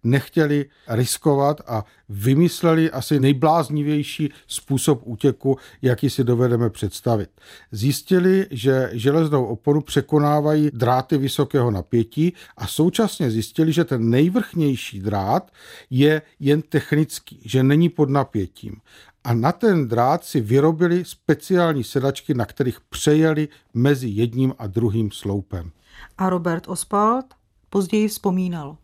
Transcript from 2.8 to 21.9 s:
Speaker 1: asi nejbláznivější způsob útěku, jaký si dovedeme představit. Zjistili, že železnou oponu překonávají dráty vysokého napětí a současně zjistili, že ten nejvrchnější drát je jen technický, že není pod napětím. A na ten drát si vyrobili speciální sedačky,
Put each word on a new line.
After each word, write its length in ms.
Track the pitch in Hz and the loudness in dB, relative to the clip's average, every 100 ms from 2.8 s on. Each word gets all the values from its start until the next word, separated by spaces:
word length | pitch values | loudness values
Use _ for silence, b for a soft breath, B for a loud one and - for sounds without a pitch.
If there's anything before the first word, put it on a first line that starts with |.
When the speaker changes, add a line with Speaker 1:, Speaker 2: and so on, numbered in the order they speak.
| 160 | 2
Speaker 1:
asi 300 | 131 - 147 | -2 -2 2
nejbláznivější 1120 | 135 135 156 165 143 151 147 151 143 - 147 B B | 2 4 4 2 0 -2 -2 -2 -4 -6 -6 B B
způsob 540 | - - 135 - 131 | -14 -4 0 2 0
útěku, 520 | - 113 139 131 135 135 B B | -2 -2 0 0 -2 -2 B B
jaký 280 | 131 123 139 | -2 0 -2
si 140 | - | 0
dovedeme 460 | 120 120 123 117 117 | 0 2 2 2 -2
představit. 600 | - 101 - - 110 98 _ B B B | -2 -8 -4 -2 -2 -4 _ B B B
Zjistili, 720 | 110 120 - - 185 180 190 190 | -4 -2 -2 0 2 4 2 0
že 400 | 123 117 131 123 | -2 0 0 0
železnou 520 | 113 117 151 160 147 | -2 0 2 2 0
oponu 360 | 117 113 - 147 | -2 -4 0 -2
překonávají 920 | 147 - 135 151 147 151 147 151 151 | 0 -4 0 0 2 0 2 0 0
dráty 440 | 127 120 127 127 147 | 0 0 0 0 -2
vysokého 520 | 135 - 139 143 120 | -2 -2 0 0 0
napětí 640 | 101 85 120 110 - 165 - B - | -2 -2 -2 -2 0 -2 -2 B -12
a 100 | 104 | -10
současně 640 | - 165 185 214 - 139 | 0 0 2 -2 -2 -2
zjistili, 420 | 110 104 - 160 | -2 -6 -2 0
že 120 | 151 | 2
ten 260 | 165 131 113 | 0 0 2
nejvrchnější 920 | 123 165 208 208 170 151 131 - 101 | 2 2 0 -4 -2 -2 -2 -8 -8
drát 500 | 98 101 95 147 - B B B B | -4 -4 0 -2 -4 B B B B
je 320 | 127 147 156 151 b | 2 4 2 -4 b
jen 220 | 139 151 | 0 0
technický, 760 | - 131 - 147 156 - - - | 0 -4 0 0 0 -4 -16 -20
že 180 | 110 127 | -2 2
není 260 | 131 147 170 | 4 4 2
pod 220 | - 143 | 2 0
napětím. 640 | 139 131 110 92 - 107 101 _ b b b | 0 -2 -4 -6 -10 -18 -18 _ b b b
A 100 | - | -4
na 180 | 120 127 | 0 0
ten 360 | 175 233 180 127 | 2 2 2 0
drát 360 | 113 123 165 | 0 2 0
si 160 | - 143 | -2 -4
vyrobili 640 | 107 127 151 160 175 175 | 2 2 2 2 0 0
speciální 800 | 175 - - 147 - 185 170 147 | -4 -12 -2 -2 0 2 2 0
sedačky, 500 | 113 | -2